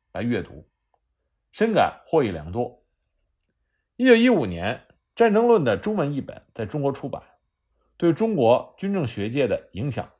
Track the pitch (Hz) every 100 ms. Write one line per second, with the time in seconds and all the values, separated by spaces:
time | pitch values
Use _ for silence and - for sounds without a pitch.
0 | _ 90 117 110 76 71 - _ _ _
1 | _ _ _ _ _ - 226 185 90 -
2 | _ 160 117 82 78 110 - - _ _
3 | _ _ _ _ _ _ _ _ _ -
4 | 254 226 247 208 107 85 98 127 - _
5 | _ - 233 208 240 226 127 98 208 214
6 | 143 143 - - - - 107 151 139 123
7 | 139 - - _ _ _ _ _ _ _
8 | 170 156 226 190 117 123 - _ 196 196
9 | 123 - 104 135 120 87 - 95 139 113
10 | -